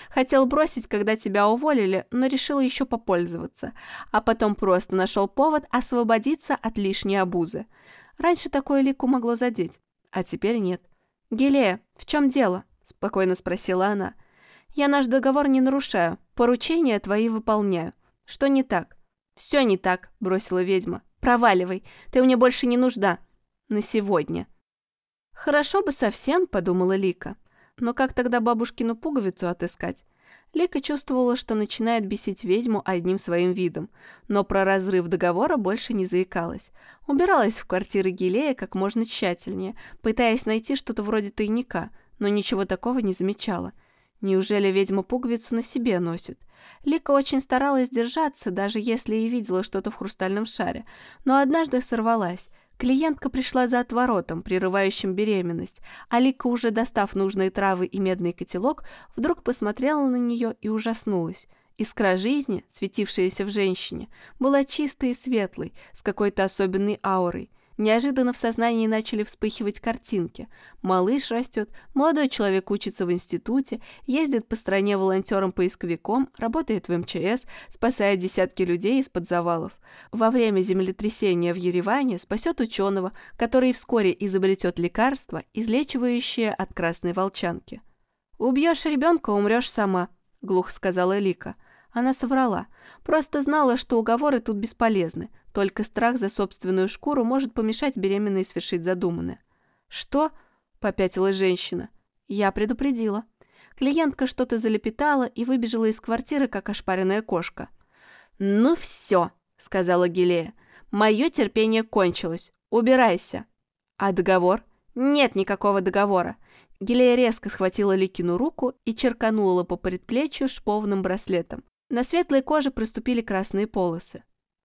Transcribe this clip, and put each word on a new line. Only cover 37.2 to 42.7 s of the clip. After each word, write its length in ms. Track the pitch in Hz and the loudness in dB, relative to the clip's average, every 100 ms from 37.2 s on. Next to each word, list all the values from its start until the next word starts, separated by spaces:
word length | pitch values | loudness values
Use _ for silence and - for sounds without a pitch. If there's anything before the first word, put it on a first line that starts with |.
| 359 320 226 - | 4 4 4 0
в 80 | - | -4
квартиры 440 | 185 - 196 190 | -4 -2 0 0
Гилея 440 | 180 185 214 294 | 0 0 0 0
как 200 | 262 190 | -4 -6
можно 300 | 190 196 220 226 | -4 -2 -2 -4
тщательнее, 680 | - 190 175 - 190 190 - - - | -2 -2 -4 -6 -8 -8 -10 -18 -6
пытаясь 420 | 226 220 233 240 | -4 2 2 2
найти 320 | 214 220 226 277 | 0 -2 -2 -4
что-то 260 | - 226 | -4 -6
вроде 280 | 208 220 202 | -2 -2 -2
тайника, 600 | - 208 226 247 175 - - _ - | -4 -2 -2 -2 -8 -8 -16 _ -4
но 100 | 202 | 0
ничего 360 | 208 196 196 | 0 0 -2
такого 340 | 196 | -2